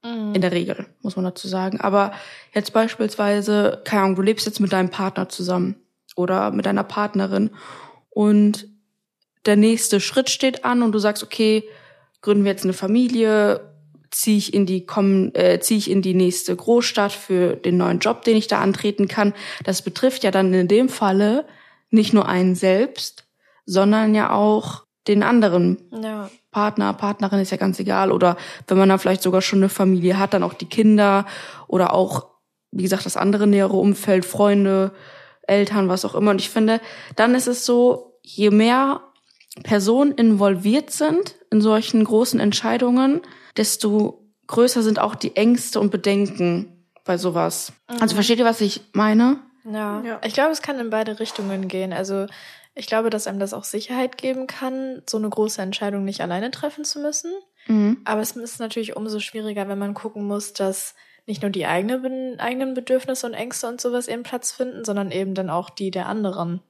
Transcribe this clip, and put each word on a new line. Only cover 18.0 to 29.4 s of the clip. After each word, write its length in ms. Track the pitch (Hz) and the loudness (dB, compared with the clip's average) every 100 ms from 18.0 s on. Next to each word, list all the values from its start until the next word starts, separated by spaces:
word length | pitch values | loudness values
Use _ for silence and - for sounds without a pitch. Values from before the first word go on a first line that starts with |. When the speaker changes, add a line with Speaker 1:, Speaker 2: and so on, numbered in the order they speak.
| - 240 | 0 0
Speaker 2:
den 120 | - 220 | 2 2
ich 100 | 220 | 2
da 120 | 202 | 0
antreten 480 | 196 196 208 202 196 | 0 0 -4 -2 -2
kann. 260 | - 208 202 - - | 2 0 -2 -14 -8
Das 180 | - 185 | -4 -4
betrifft 420 | - - 262 262 | -6 0 -2 0
ja 80 | 202 | 0
dann 220 | 190 190 | 2 4
in 140 | 185 180 | 4 4
dem 220 | 208 254 | 4 2
Falle 560 | - 202 190 208 254 311 - _ _ _ | 0 0 2 2 2 -4 -18 _ _ _
nicht 240 | 220 208 | 2 6
nur 140 | 214 - | 4 4
einen 260 | 180 185 180 | 2 2 2
selbst, 680 | 190 190 262 - - - _ _ _ _ - | 2 2 2 -4 -12 -14 _ _ _ _ -2
sondern 480 | 185 202 220 220 | 2 4 4 4
ja 180 | 214 - | 2 2
auch 520 | - 208 214 - - _ _ - | 2 4 2 -2 -14 _ _ 0
den 160 | 202 | 2
anderen 540 | - 240 208 180 175 190 _ 226 | 4 4 4 4 2 0 _ -10
Speaker 1:
Ja. 260 | 220 214 202 - _ | -10 -10 -14 -18 _
Speaker 2:
Partner, 400 | 208 208 208 202 | -2 -2 0 -2
Partnerin, 460 | 202 202 208 196 196 | -2 -4 -2 0 0
ist 120 | 190 | 0
ja 60 | - | -2
ganz 220 | 190 180 | -2 -2
egal. 320 | 190 190 190 | -2 0 2
Oder 240 | - 180 170 - - - | 4 2 2 -8 -18 0
wenn 100 | 190 | 4
man 120 | 196 | 6
dann 100 | 190 | 4
vielleicht 220 | 185 190 | 2 0
sogar 200 | 185 185 | 2 0